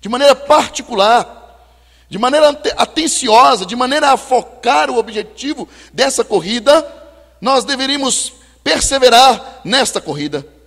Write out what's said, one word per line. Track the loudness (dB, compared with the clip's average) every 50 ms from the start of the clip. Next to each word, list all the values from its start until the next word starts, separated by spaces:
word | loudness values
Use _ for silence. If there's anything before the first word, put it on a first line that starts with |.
| -8
de | -6
maneira | -4 2 4 4 4
particular, | 2 2 2 2 2 2 0 -6 -12 -12 -8 -2 0 2 4 2 2 0 -2 -12 -20 -20 -20 -20 _ _ _ _ _ _ _ _ _ _ _
de | -8 -4
maneira | -2 0 2 4 2 2
ante-, | 2 0 -6 -6 -2
atenciosa, | -2 -4 -4 -4 -6 -4 -4 -4 -4 0 2 4 6 6 4 4 0 -4
de | -8 -6
maneira | -4 -4 -2 -2 0 2 2 0
a | 0
focar | 0 -2 -2 -2 -2 -4 -18 -8 -2 0 0 0 0 0
o | -2 -4
objetivo | -4 -4 -6 -10 -10 -10 -14 -12 -10 -10 -8 -8 -10 -16 -16 -20 -20 -16 _
dessa | -2 0 0 0 -2 -4
corrida, | -2 -2 -4 -2 -2 -6 -2 2 4 4 4 2 -2 -14 -20 -20 -20 -20 -20 -20 _ _ _
nós | -2 0 0 0 0
deveríamos | -2 -6 -6 -4 -4 -4 -2 -2 -4 -4 -4 -6 -10 -12 _ _ _ _ _ _
perseverar | -4 -4 -2 -2 -2 -2 2 4 4 6 6 6 6 4 2 -4 -16 -20 -16 -8
nesta | -4 -2 -2 -2 -2 -4 -8
corrida. | -6 -6 -8 -8 -8 -8 -8 -10 -12 -12 _ _ _